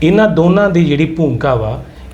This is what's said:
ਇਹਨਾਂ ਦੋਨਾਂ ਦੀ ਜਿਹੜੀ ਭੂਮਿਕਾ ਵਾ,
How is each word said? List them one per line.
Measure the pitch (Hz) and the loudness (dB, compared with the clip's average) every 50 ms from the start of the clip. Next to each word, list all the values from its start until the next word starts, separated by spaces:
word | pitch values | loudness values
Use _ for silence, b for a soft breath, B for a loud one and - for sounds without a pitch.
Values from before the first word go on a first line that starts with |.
| 156 | 0
ਇਹਨਾਂ | 165 196 214 214 208 | 2 2 2 2 2
ਦੋਨਾਂ | 170 160 165 175 180 202 202 196 | 2 2 2 2 2 2 2 0
ਦੀ | 170 175 165 | 2 0 0
ਜਿਹੜੀ | 147 143 143 160 | 0 0 0 -2
ਭੂਮਿਕਾ | 151 - 165 160 139 123 113 - 139 127 | -2 -2 -2 -2 -2 -2 -2 -2 -2 -2
ਵਾ, | 113 110 107 123 131 B B B B B B | -2 -2 -4 -6 -8 B B B B B B